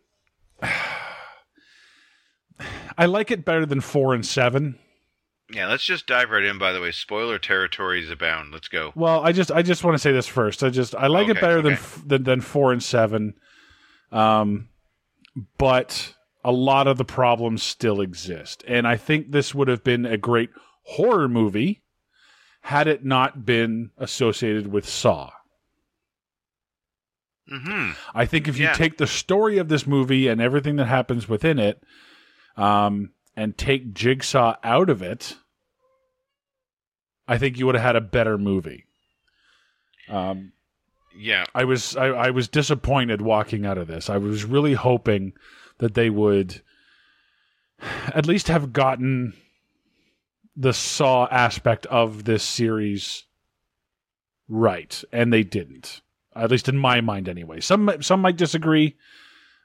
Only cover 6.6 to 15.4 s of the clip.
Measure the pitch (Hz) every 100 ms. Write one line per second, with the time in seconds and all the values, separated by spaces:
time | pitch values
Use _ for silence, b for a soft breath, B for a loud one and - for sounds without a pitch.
6.6 | 95 92 87 85 - 107 117 104 - 95
7.6 | 92 - 92 90 80 80 82 80 73 78
8.6 | - 85 78 160 165 160 160 175 170 160
9.6 | 175 170 175 151 147 131 - 127 107 -
10.6 | 131 127 120 113 135 175 214 196 175 165
11.6 | 151 - - - 147 135 131 127 - 147
12.6 | 135 123 - 120 110 110 107 - b b
13.6 | b b b b b 113 110 107 104 104
14.6 | 113 _ _ _ _ _ _ 131